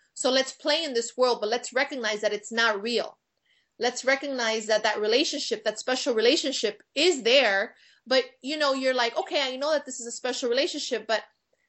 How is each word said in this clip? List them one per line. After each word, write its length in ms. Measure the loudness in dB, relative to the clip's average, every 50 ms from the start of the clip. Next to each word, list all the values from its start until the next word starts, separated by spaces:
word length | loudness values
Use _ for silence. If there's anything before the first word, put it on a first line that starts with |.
| _ _ _
So 160 | -2 0 2
let's 220 | 2 2 0 0
play 320 | -6 -4 0 0 0 0 0
in 100 | -2 -2
this 220 | -4 -4 -4 0
world, 240 | 2 2 2 2 0
but 80 | 0 -2
let's 240 | -2 -4 -4 -4
recognize 480 | -2 -2 -2 -2 -4 -4 -4 -4 -2 -2
that 120 | -2 -2
it's 200 | -2 -4 -6 -4
not 300 | 0 2 2 2 2 0
real. 360 | -2 -2 -2 -2 -2 -4 -8 _ _ _ _ _ _ _ _ _ _ _ _ -4
Let's 260 | -2 -2 -2 -2 0
recognize 640 | 0 0 0 -2 -4 -4 -2 0 0 -2 -2 0
that 160 | 0 2 2
that 180 | 2 0 0 0
relationship, 640 | 0 2 2 2 2 0 -2 -4 -4 -4 -6 -2 -2
that 140 | -2 -4 -2
special 360 | -4 -4 -4 -2 0 0 2
relationship 680 | 4 4 4 4 4 2 -2 -2 -2 -2 -4 -4 -6 _ _ _
is 280 | 2 4 4 2 2
there, 520 | 2 4 4 6 6 4 2 0 -2 -4 -8 _ _ _ _ _ _
but, 180 | 0 2 2 2 0 -6 _
you 140 | -8 -8 -4
know, 160 | 0 0 0
you're 220 | 0 2 0 0 2
like, 220 | 2 0 0 0
"Okay, 240 | -2 -4 -2 -2 -2
I 140 | 0 -2 -2
know 160 | -4 -2 0
that 120 | 0 -2 -2
this 160 | -6 -12 -12
is 60 | -12
a 60 | -12
special 360 | -10 -6 -6 -4 -4 -2 -2 -2
relationship, 580 | 0 0 0 -2 -4 -6 -6 -4 -6 -6 -2
but 160 | -2 -2 -2 -2 -8 _ _ _ _ _ _ _